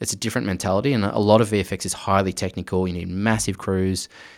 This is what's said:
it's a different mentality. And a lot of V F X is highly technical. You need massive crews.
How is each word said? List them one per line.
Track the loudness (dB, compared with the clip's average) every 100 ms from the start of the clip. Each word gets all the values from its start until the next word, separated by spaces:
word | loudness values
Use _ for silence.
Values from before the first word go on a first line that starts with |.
it's | -6
a | -4
different | -4 -2 -2
mentality. | -2 0 0 2
And | 2 0
a | 2
lot | 6 6
of | 6
V | 0
F | -2
X | -4 -6
is |
highly | -6 0 2 2
technical. | -2 -4 -6 -4 -2 0
You |
need | -4 -6
massive | -2 0 0 -2 -4
crews. | -2 0 0 -2 -6 -16 -20